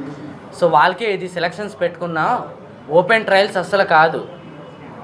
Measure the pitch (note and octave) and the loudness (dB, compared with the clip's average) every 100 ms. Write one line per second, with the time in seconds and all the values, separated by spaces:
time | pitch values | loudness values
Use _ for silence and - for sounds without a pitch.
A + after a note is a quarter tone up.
0 | C3+ D3 - - - - F3 D#3 E3+ F#3 | -14 -14 -16 -18 -16 -2 2 4 4 2
1 | A#3 F#3 F3 F3 F3 F3 G3+ - F3 F3 | -4 -4 -6 -4 -4 -4 -10 -4 -6 -4
2 | F3 D#3+ F3 A#3+ - - - - - D#3+ | -6 -2 -2 -2 -6 -14 -20 -18 0 2
3 | F3+ A3 G3+ G3 G#3 F#3+ F3 G3+ F#3+ D#3+ | 4 2 4 2 2 0 -2 0 4 4
4 | D#3+ C3+ - - - - - - - - | 4 2 -8 -14 -18 -18 -20 -20 -20 -18